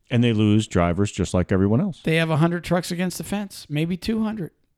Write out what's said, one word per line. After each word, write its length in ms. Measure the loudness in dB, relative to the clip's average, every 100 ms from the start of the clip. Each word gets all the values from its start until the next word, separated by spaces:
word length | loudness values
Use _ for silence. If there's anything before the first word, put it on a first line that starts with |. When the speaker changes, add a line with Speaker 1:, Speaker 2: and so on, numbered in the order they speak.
| -2
Speaker 1:
And 120 | 2
they 80 | 4
lose 340 | 4 4 4 2
drivers 420 | 2 2 0 -2
just 220 | -2 -2
like 160 | 0 0
everyone 280 | 2 2 2
else. 200 | -2 -4
Speaker 2:
They 120 | -2 0
have 140 | 0
a 60 | 2
hundred 260 | 2 0
trucks 260 | -2 -2 -2
against 260 | -4 -4 -6
the 60 |
fence, 420 | -8 -8 -8 -14 -6
maybe 280 | -4 -2 -4
two 260 | -4 -2
hundred. 300 | -4 -6 -10 _ _